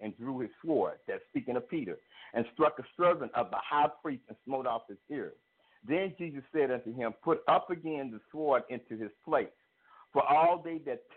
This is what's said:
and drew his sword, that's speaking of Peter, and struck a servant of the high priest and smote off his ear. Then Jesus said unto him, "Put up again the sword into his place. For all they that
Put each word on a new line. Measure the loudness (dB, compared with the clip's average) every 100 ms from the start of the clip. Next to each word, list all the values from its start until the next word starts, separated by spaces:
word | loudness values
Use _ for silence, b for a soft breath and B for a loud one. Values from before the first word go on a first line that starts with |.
and | -8 -8
drew | -6 -6
his | -6 -6
sword, | 0 2 0 -2 -8
that's | -8 -6
speaking | -6 -2 -4
of | -4
Peter, | -4 -4 -8 _ B B
and | -4 -2
struck | 2 2 2
a | -10 2
servant | 4 4 0 -2
of | -2
the | -2
high | 0 2 2 2
priest | -8 -8 -10
and | -16 -6
smote | -4 -2
off | -4 -6
his | -18 -10
ear. | -6 -6 -10 _ _ b b -2
Then | -2 -2 -6
Jesus | -10 -10 -4
said | 0 2
unto | 0 -4
him, | -4 -4 -4
"Put | -2 0 4
up | 2 2
again | -6 -6 -6 -6
the | -10 _
sword | -4 2 2 0
into | -10 -8 -10
his | -10 -12
place. | -2 0 -2 _ _ _ b b b
For | 0
all | 4 6 6 4
they | -2 -8
that | -6 -8 -6